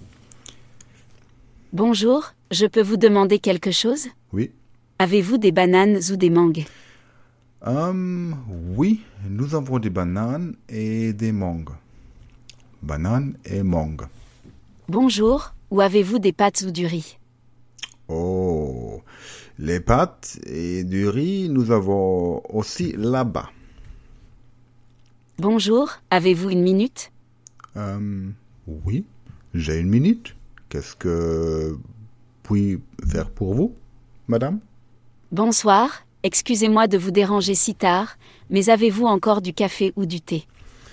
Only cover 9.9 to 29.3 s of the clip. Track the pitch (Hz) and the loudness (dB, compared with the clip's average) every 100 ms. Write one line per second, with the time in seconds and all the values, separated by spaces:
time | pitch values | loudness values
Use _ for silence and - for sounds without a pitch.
9.9 | 92 90 92 113 143 175 - - 113 110 | -2 -2 -2 -4 -4 -8 -10 -12 -8 -4
10.9 | 110 113 104 110 104 92 85 76 69 _ | -2 -2 -2 -2 -2 -4 -6 -10 -14 _
11.9 | - - - - - - - - - 73 | -20 -20 -20 -20 -20 -20 -20 -20 -14 -8
12.9 | 73 85 120 139 - - 98 95 85 78 | -4 -2 -2 -4 -8 -8 -4 0 0 -2
13.9 | 76 - - - _ - - - - - | -6 -12 -18 -20 _ -20 -20 -20 -18 -4
14.9 | 190 254 202 220 277 - - - 196 196 | 2 2 2 2 2 -2 -16 -4 2 4
15.9 | 202 185 233 196 165 202 202 190 165 175 | 4 2 2 0 2 2 0 -4 -4 -4
16.9 | 170 156 - _ _ _ _ _ _ - | -4 -8 -16 _ _ _ _ _ _ -18
17.9 | - - 80 87 92 92 80 73 64 57 | -16 -8 -6 -2 -2 -2 -2 -4 -8 -10
18.9 | 55 - - - - - - 76 87 87 | -14 -18 -20 -20 -20 -20 -10 -4 -2 2
19.9 | 123 175 - - - - 76 87 90 92 | 2 0 -4 -18 -16 -12 -8 -6 -4 -4
20.9 | 95 101 110 165 196 185 135 117 113 95 | -2 0 0 -2 -2 -2 0 2 2 2
21.9 | 98 95 92 87 82 - 110 104 - 180 | 0 2 0 -2 -4 -6 -6 -6 -6 -6
22.9 | - 110 131 123 76 - - - - - | -4 -2 0 -2 -4 -8 -16 -20 -20 -20
23.9 | - - - - - - - _ _ - | -20 -20 -20 -20 -20 -20 -20 _ _ -20
24.9 | _ _ _ _ - 185 226 196 226 294 | _ _ _ _ -4 0 2 2 2 2
25.9 | - - 185 175 170 190 180 180 190 240 | -4 0 2 4 2 2 2 2 2 0
26.9 | - - - _ _ - _ - 107 104 | -4 -18 -20 _ _ -20 _ -16 -10 -8
27.9 | 101 104 98 95 101 _ - - 78 85 | -6 -6 -8 -10 -12 _ -20 -16 -10 -6
28.9 | 123 214 - - | -6 -6 -14 -20